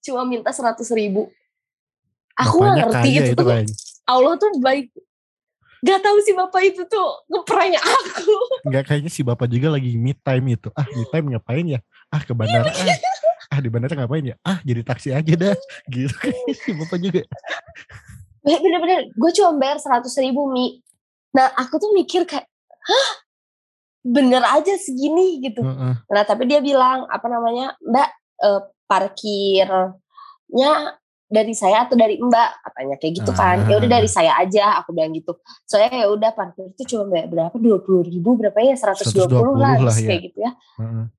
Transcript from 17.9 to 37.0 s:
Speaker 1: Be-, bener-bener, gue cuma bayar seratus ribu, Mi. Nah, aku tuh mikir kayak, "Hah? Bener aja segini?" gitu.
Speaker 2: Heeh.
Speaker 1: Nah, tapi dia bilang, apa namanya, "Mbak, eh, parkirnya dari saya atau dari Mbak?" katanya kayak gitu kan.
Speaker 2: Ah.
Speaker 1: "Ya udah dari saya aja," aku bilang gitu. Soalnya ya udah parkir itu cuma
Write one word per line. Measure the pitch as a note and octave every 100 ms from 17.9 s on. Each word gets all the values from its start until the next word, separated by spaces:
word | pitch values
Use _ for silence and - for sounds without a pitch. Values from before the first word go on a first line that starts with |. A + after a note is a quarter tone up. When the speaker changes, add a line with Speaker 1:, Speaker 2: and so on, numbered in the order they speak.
| - - - - _
Speaker 1:
Be-, | C#4+ D4+
bener-bener, | F#4 F4 E4+ F4+ A#3+
gue | G#3 D#4+
cuma | F4 F#4 D4+
bayar | C4+ D4
seratus | D4 B3 B3 C#4
ribu, | C4 C4 C#4+
Mi. | B3+ B3 - _ _ _ _ _
Nah, | C4 C4 -
aku | B3+ D#4
tuh | G#4 G4+
mikir | C#4+ F#4 F4+
kayak, | C#4+ - _ _
"Hah? | _ - A4 C#5 - _ _ _ _ _ _ _ _
Bener | B3+ A#3+ B3+ B3+
aja | A#3+ C4+ D#4+ G4
segini?" | - B3+ C#4+ D#4+ F#4 D#4+
gitu. | B3+ G#3+
Speaker 2:
Heeh. | C3 C3 B2+ B2
Speaker 1:
Nah, | _ G3+
tapi | G#3 G#3+ B3
dia | D4
bilang, | C#4 C4+ B3+ C4 B3+
apa | - A#3
namanya, | A#3+ A#3 A#3+ C4 -
"Mbak, | - A#3+ C#4 - _ _
eh, | G#3 G3+ G3 _ _
parkirnya | F#3+ G3 - G#3+ G3+ G3+ F#3+ F#3+ F#3+ F#3 F#3 _ _ - - _ - C4+ D4+ D4+ - _ _ _
dari | G#3+ A3
saya | A3+ - A3
atau | B3 A#3+
dari | A3+ F#3+
Mbak?" | A#3+ A3+ A#3 -
katanya | - - C3+ C#3
kayak | D#3+ E3+
gitu | G#2+
kan. | - G3 F3+
Speaker 2:
Ah. | -
Speaker 1:
"Ya | G#3
udah | A#3+
dari | A#3+ G#3+
saya | - E3 D3+
aja," | F#3 G3+ G3+ E3
aku | F3
bilang | E3+ D#3+
gitu. | D#3+ - E3+ _ - _
Soalnya | G#3 A3 B3+ G#3
ya |
udah | G#3 A3
parkir | A3 F#3 - F#3+
itu | - B3+
cuma | A#3